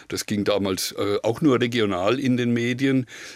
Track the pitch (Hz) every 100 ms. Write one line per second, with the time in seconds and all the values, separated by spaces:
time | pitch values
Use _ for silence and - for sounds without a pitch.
0 | - 92 - 104 101 104 98 92 - -
1 | 101 101 107 117 156 123 123 120 107 92
2 | 98 127 135 123 120 117 117 123 135 135
3 | 123 - -